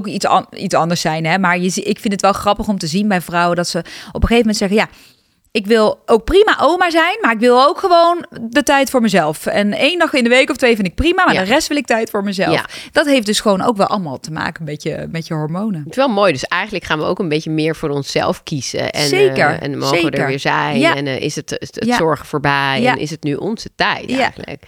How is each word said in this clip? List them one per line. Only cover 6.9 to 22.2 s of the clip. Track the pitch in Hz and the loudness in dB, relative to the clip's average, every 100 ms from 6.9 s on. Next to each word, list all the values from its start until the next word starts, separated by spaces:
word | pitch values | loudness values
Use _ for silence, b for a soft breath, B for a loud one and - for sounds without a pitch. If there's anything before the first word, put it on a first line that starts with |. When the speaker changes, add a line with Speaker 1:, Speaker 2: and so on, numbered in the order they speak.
| 320 330 440 | 2 0 0
Speaker 1:
maar | 262 | 0
ik | 226 | 2
wil | 247 247 285 | 4 6 4
ook | 339 | 2
gewoon | 381 339 339 349 - - 226 | 4 4 4 2 -6 -12 -4
de | 254 | 0
tijd | 294 277 269 | 2 2 2
voor | 262 | 2
mezelf. | 226 180 156 156 - | 2 2 2 -2 -2
En | - 208 | 0 0
één | - 294 349 | 0 0 2
dag | 320 | 0
in | 277 | 2
de | 233 | 4
week | 254 294 | 4 4
of | 269 | 2
twee | 247 220 | 2 2
vind | 185 | 0
ik | - | 0
prima, | 311 370 339 | 0 2 2
maar | |
Speaker 2:
Ja. | 190 | 2
Speaker 1:
de | 190 | 2
rest | 285 - | 0 0
wil | 294 | -2
ik | 240 | 0
tijd | 226 226 | -2 -2
voor | 208 | -2
mezelf." | 202 185 160 | -2 -2 0
Speaker 2:
Ja. | 147 - B B | 0 -2 B B
Speaker 1:
Dat | 285 294 | 0 2
heeft | 269 208 | 2 2
dus | 208 | 0
gewoon | 220 190 | 2 2
ook | - 202 | 2 0
wel | 190 | 0
allemaal | 208 160 127 | 0 -4 -10
te | - | -8
maken | 160 - 160 | -6 -6 -6
met | 151 151 | -10 -8
je, | 160 147 151 | -6 -6 -6
met | 165 156 | -8 -6
je | |
hormonen. | 160 151 175 220 165 | -6 -4 -4 -4 -6
Speaker 2:
Het | 143 | -6
is | 247 | -2
wel | 269 | 0
mooi, | 202 202 | 2 2
dus | 131 | 0
eigenlijk | - 175 208 185 - | -2 -4 -4 -6 -4
gaan | 156 | -2
we | 175 | -2
ook | 190 | -2
een | 180 | -2
beetje | 151 160 | -2 -2
meer | 156 156 156 | -2 -2 -2
voor | 156 | -4
onszelf | 143 135 - 143 175 | -4 -4 -2 -2 -4
kiezen. | - 147 - - 127 | -6 -6 -6 -6 -4
En, | - 147 | -4 0
Speaker 1:
Zeker, | 381 403 135 147 | 2 2 2 0
Speaker 2:
eh, | 156 | 0
en | 143 131 | -6 -4
mogen | 135 170 | -2 0
we | |
Speaker 1:
zeker. | 156 139 | 0 0
Speaker 2:
er | 139 | -2
weer | 139 | -2
zijn. | 151 147 147 202 | -2 -2 0 0
Speaker 1:
Ja. | 320 139 | 2 0
Speaker 2:
En, | 143 | -2
eh, | 127 | -4
is | 151 156 | -4 -6
het, | - | -8
het, | - - - | -10 -10 -6
het | 226 | -2
Speaker 1:
Ja. | 240 | 2
Speaker 2:
zorg | 160 147 | 2 0